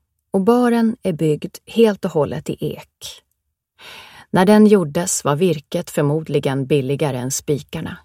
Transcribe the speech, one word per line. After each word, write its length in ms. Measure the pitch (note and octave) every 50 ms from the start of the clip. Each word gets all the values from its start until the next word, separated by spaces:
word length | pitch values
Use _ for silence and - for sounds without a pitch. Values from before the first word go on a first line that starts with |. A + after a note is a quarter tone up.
| _ _ _ _ _ _
och 100 | - G3
baren 560 | F#3 A3+ A#3+ B3 B3 A#3+ A#3 A#3 A3+ A3 A#3 -
är 100 | - F#3+
byggd 440 | E3 D3 E3 D#3 D3+ D3+ - F3+ - - _
helt 380 | - - A3 A3+ G#3+ G3 - -
och 60 | F3
hållet 400 | - D#3 C#3 - - D3+ - -
i 60 | - -
ek. 640 | D#3+ D3 - - - _ _ _ - - - - _ _ _ _ _ _ _ _ _ _ _ _ - - - - - - - - - _
När 160 | - F3+ F#3+
den 200 | G3 G#3+ G#3+ G#3+
gjordes 580 | G#3 G#3 G3 E3+ C#3+ C#3+ F3 F3 - - - -
var 120 | C#3 D3
virket 540 | D3 F#3+ F3+ D3 D3+ - - - F3 E3 -
förmodligen 760 | - E3+ D3 C#3+ D3 D#3+ D#3+ - D3 D3 - C#3+ C3+ C#3 C3
billigare 520 | C3 D#3 C#3+ B2+ C3 C#3+ C3+ D#3+ C#3 B2+ B2
än 120 | B2 C3
spikarna." 680 | - - - - D3 B2 - - - D#3+ E3 F3 F3+ - _